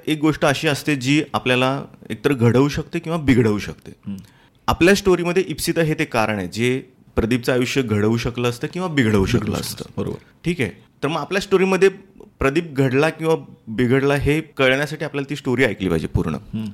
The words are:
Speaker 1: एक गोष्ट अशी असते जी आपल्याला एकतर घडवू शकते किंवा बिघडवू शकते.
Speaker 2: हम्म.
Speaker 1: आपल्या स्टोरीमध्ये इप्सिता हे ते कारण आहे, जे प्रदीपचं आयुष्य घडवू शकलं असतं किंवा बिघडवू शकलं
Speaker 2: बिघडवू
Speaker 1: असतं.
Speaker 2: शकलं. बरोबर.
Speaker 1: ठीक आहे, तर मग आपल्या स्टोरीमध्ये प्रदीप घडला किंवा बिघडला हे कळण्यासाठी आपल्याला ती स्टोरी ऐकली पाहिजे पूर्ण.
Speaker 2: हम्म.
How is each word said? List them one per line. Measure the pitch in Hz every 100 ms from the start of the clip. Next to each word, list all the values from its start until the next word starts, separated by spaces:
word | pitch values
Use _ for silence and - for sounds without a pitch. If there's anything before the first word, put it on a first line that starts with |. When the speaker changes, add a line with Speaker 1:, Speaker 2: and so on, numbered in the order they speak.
| -
Speaker 1:
एक | 156
गोष्ट | 151 143 160
अशी | 131 160
असते | 135 - 143
जी | 123 147 147
आपल्याला | 107 123 127 131 139 - - -
एकतर | 113 147
घडवू | 139 117 117 143
शकते | 160 - 170
किंवा | 160 170
बिघडवू | 139 131 110 104
शकते. | 87 78 - - -
Speaker 2:
हम्म. | 98 - _ _ _ -
Speaker 1:
आपल्या | 117 170 196
स्टोरीमध्ये | 196 175 175 175 156
इप्सिता | 156 - 165
हे | 160
ते | 156 156
कारण | 117 107 104
आहे, | 90
जे | 104 123 131 - _ _ -
प्रदीपचं | 110 123 120
आयुष्य | 127 123 139
घडवू | 120 104 107 117
शकलं | 123 117 120
असतं | 120 151
किंवा | 175 185
बिघडवू | 143 110 104 95
शकलं | 123
Speaker 2:
बिघडवू | - -
Speaker 1:
असतं. | - -
Speaker 2:
शकलं. | - -
बरोबर. | - - - _ 165
Speaker 1:
ठीक | 175
आहे, | 107 - _ _
तर | 156
मग | 160
आपल्या | 143 190
स्टोरीमध्ये | - 190 190 185 196 190 - - - _
प्रदीप | 135 143 170
घडला | 135 135 131 156
किंवा | 156 160 156 - - -
बिघडला | 107 123 135 139 143
हे | 131 151
कळण्यासाठी | 156 - 131 135 143 151 151
आपल्याला | 143 139
ती | 147
स्टोरी | 135 123
ऐकली | 127 92 92
पाहिजे | 82 -
पूर्ण. | - 85 71
Speaker 2:
हम्म. | - 110 110